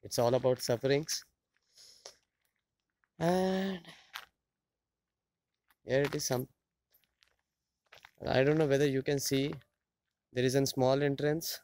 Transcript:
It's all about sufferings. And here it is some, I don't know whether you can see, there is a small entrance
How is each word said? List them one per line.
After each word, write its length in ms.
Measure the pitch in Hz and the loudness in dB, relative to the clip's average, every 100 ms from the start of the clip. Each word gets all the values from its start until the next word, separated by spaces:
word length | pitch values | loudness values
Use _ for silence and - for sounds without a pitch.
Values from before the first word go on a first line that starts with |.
It's 160 | 107 - | -6 0
all 160 | 120 | 2
about 260 | 123 127 127 | 2 2 0
sufferings. 600 | - 120 135 139 160 - - _ _ _ _ _ - - - - _ _ _ _ _ _ _ _ _ _ | 0 -2 2 0 0 -8 -8 _ _ _ _ _ -20 -20 -20 -20 _ _ _ _ _ _ _ _ _ _
And 600 | 165 185 185 190 190 185 - - _ - - _ _ _ _ _ _ _ _ _ _ _ _ _ _ _ | 0 2 0 -2 -4 -8 -14 -20 _ -20 -20 _ _ _ _ _ _ _ _ _ _ _ _ _ _ _
here 160 | - 131 | -2 0
it 140 | 143 | 0
is 100 | 147 | -2
some, 220 | - 123 131 _ _ _ _ _ _ _ _ _ _ _ _ _ _ - - _ - | -2 -4 -4 _ _ _ _ _ _ _ _ _ _ _ _ _ _ -20 -20 _ -2
I 160 | 127 | 2
don't 140 | 135 156 | 2 2
know 80 | |
whether 220 | 151 139 147 | 2 2 2
you 160 | 135 | 0
can 160 | 131 143 | -2 -2
see, 340 | - 135 139 160 _ _ _ _ _ _ _ | 0 -2 -2 -6 _ _ _ _ _ _ _
there 100 | 123 | -2
is 120 | 127 | 0
a 100 | 131 | 2
small 380 | 139 - 127 139 | 0 2 2 2
entrance 560 | 143 139 147 156 - - | 0 0 -2 -2 -6 -12